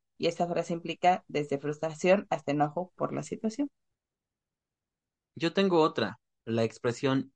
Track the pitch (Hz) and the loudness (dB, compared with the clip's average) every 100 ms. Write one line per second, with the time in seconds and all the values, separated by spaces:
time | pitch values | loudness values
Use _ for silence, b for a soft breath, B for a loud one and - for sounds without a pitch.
0 | _ - 165 165 175 170 165 170 170 165 | _ -6 -4 0 0 0 0 -4 -6 2
1 | 180 180 - 147 147 139 147 151 160 156 | 4 4 0 -4 -2 -2 -4 -4 -6 0
2 | 180 202 - 160 - 143 147 160 190 - | 4 4 2 -6 -2 0 0 -2 -8 -6
3 | 147 139 151 - 220 214 285 _ _ _ | -6 -6 -8 -6 -6 -4 -6 _ _ _
4 | _ _ _ _ _ _ _ _ _ _ | _ _ _ _ _ _ _ _ _ _
5 | _ _ _ - 165 170 196 175 156 - | _ _ _ -6 -4 0 2 4 4 2
6 | 107 104 _ _ - 113 113 - 123 117 | -4 -6 _ _ -4 -2 -2 -2 -4 -2
7 | 135 135 - | 0 0 -2